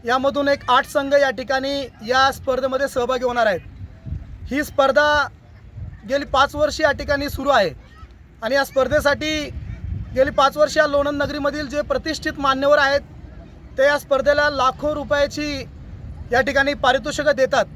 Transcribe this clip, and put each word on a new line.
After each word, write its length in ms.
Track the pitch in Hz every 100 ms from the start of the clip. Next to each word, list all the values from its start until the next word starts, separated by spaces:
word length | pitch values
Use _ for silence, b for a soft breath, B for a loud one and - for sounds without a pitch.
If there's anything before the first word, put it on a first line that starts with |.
| 233
यामधून 420 | 262 269 277 285
एक 120 | 285 -
आठ 160 | 254 269
संघ 280 | 294 277
या 160 | 285 269
ठिकाणी 600 | 254 254 269 269 277 254 - 214
या 240 | 262 269
स्पर्धेमध्ये 560 | - - 254 262 262 269
सहभागी 360 | 269 240 254
होणार 220 | 247 240 220
आहेत. 140 | 175 - - - - - - - - -
ही 120 | 262
स्पर्धा 640 | 294 - 269 269 294 294 269 - - - - - - - 208
गेली 160 | 269 285
पाच 300 | 269 277 294
वर्ष 260 | 302 285
या 100 | 302
ठिकाणी 380 | 269 285 285 285
सुरू 200 | - 269
आहे 200 | 254 185 127 - - - - - -
आणि 140 | 226 277
या 100 | 269
स्पर्धेसाठी 840 | 269 254 302 285 277 302 311 285 - - - - - - 247
गेली 140 | 277
पाच 280 | - 269 277
वर्ष 200 | 302 311
या 100 | 302
लोणंद 360 | 285 285 285
नगरीमधील 440 | 277 294 285 294 285
जे 140 | 294
प्रतिष्ठित 500 | 294 262 320 302 311 302
मान्यवर 400 | 277 269 277 294
आहेत, 240 | 277 285 - - - - - - - -
ते 80 | 277
या 140 | 294
स्पर्धेला 500 | - 269 262 294 294
लाखो 460 | 277 254 - 294 302
रुपयाची 720 | 247 285 285 294 302 277 247 - - - - - -
या 100 | 240
ठिकाणी 320 | 262 269 269
पारितोषिकं 580 | 285 247 262 285 285 294 269
देतात. 300 | 262 262 202